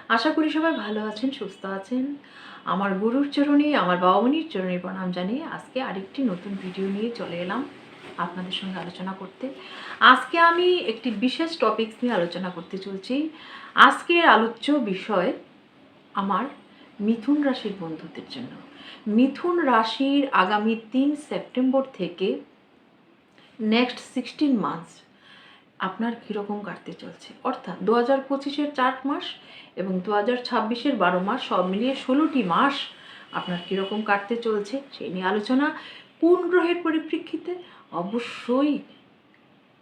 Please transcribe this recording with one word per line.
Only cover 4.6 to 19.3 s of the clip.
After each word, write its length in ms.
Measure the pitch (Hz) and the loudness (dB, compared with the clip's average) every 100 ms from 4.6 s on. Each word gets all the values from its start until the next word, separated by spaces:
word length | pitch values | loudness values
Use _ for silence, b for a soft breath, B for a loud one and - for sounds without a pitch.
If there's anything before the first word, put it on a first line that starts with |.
| 185 180 | -2 -4
প্রণাম 320 | 180 190 180 | -4 -6 -4
জানিয়ে 320 | 180 185 262 | -2 -2 -4
আজকে 380 | 320 165 - 254 | -6 -10 -8 -6
আরেকটি 420 | 233 190 190 - | -6 -6 -8 -2
নতুন 320 | 254 180 208 190 | -2 -2 -6 -8
ভিডিও 260 | 185 185 196 | -8 -4 -4
নিয়ে 240 | 202 233 233 | -2 -4 -4
চলে 220 | 175 170 | -8 -6
এলাম 320 | 180 226 285 - - - - - | -4 -6 -6 -12 -20 -20 -14 -8
আপনাদের 340 | 180 185 185 | -6 -6 -8
সঙ্গে 280 | - 190 185 | -8 -6 -8
আলোচনা 340 | 170 - 185 | -10 -8 -10
করতে। 360 | 190 190 - 262 - B B B B | -8 -12 -10 -10 -10 B B B B
আজকে 400 | 226 262 - 339 | 8 8 4 4
আমি 380 | 339 349 359 359 | 6 6 4 4
একটি 340 | 247 220 254 | 0 -4 -4
বিশেষ 460 | 202 254 - 330 - | 0 -2 0 -4 0
টপিকস 340 | 220 220 220 - | 0 2 -4 -2
নিয়ে 120 | 247 208 | -2 0
আলোচনা 340 | 170 175 185 | 0 -2 -8
করতে 280 | 175 - 185 | -8 -10 -10
চলছি। 520 | 196 190 - 262 311 B B B B - | -8 -10 -4 -2 -2 B B B B 8
আজকের 500 | 240 - - 349 320 | 8 6 2 6 8
আলোচ্য 460 | 214 226 - - | 8 4 -2 0
বিষয় 640 | 294 214 185 - 196 214 349 - - _ _ - - - | 0 0 -4 0 0 0 -2 -10 -20 _ _ -20 -20 -10
আমার 320 | - 196 190 277 - - B B - | -4 0 0 -2 -10 -20 B B -6
মিথুন 420 | 208 226 269 294 | -2 0 2 2
রাশির 300 | 285 254 214 190 | 2 0 -4 -8
বন্ধুদের 440 | 165 156 151 - - | -10 -10 -12 -16 -14
জন্য। 380 | 131 127 - - B B B 220 | -12 -14 -14 -20 B B B 2
মিথুন 520 | 214 269 | 4 4